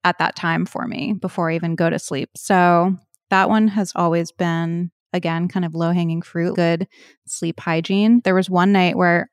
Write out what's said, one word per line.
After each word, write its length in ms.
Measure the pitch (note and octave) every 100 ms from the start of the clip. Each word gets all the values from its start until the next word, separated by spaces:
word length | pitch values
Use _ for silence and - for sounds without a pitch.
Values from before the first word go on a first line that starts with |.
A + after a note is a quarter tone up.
at 160 | A#3 -
that 160 | E3+ -
time 320 | E3+ E3 F3
for 180 | - -
me 280 | - -
before 360 | G3+ F#3 - E3
I 60 | E3
even 200 | E3 E3
go 140 | E3
to 80 | E3+
sleep. 320 | - C#3 B2 -
So 600 | - F#3+ F3+ F3 F3+ F#3 - _ _
that 180 | F#3+ F#3
one 180 | G#3+ G#3+
has 220 | G3+ F#3 -
always 360 | E3+ E3+ E3+
been, 600 | - F3 E3 E3 E3+ F3 - _
again, 360 | F#3 E3+ E3 F3
kind 180 | F#3+ F3
of 100 | D#3+
low-hanging 460 | E3 F3 E3+ E3
fruit, 340 | - E3+ E3+ -
good 320 | E3+ E3 F#3 _ - _ -
sleep 340 | - E3 D#3+
hygiene. 640 | - E3 E3 G3 G#3+ A#3+
There 120 | F#3+ F#3
was 140 | F#3
one 220 | F#3 F#3
night 240 | G3+ F3+ -
where 340 | F3+ E3+ -